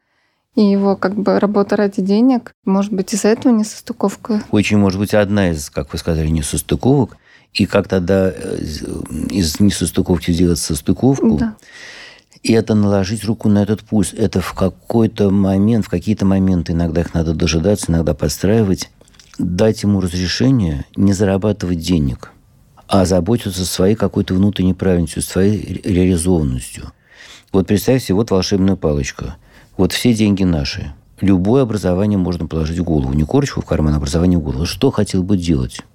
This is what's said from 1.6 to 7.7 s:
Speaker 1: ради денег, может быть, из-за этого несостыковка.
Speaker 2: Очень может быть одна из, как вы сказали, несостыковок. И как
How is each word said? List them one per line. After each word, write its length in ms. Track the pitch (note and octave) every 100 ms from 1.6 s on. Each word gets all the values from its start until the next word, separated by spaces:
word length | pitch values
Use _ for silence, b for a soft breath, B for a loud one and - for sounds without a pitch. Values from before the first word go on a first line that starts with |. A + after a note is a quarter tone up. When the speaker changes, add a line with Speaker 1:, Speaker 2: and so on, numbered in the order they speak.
| G3+ G#3
Speaker 1:
ради 260 | G3+ G3+
денег, 520 | F#3 G3+ B3+ B3 - - -
может 260 | F#3+ G3+
быть, 220 | F#3+ F#3+
из-за 140 | G3+ G#3
этого 260 | A#3 C4+
несостыковка. 880 | A3+ G#3+ - - - G3 - - G#2+ -
Speaker 2:
Очень 280 | G#2+ G2 G#2
может 220 | G2 F#2
быть 140 | G2+
одна 380 | G#2+ G2+ G#2 F#2
из, 180 | D#2+ C#2+
как 240 | - C#2+
вы 60 | E2
сказали, 300 | - D#2+ D#2
несостыковок. 880 | D#2+ D2 F2 - - B2 C#3+ A2 b b b b
И 140 | -
как 200 | G2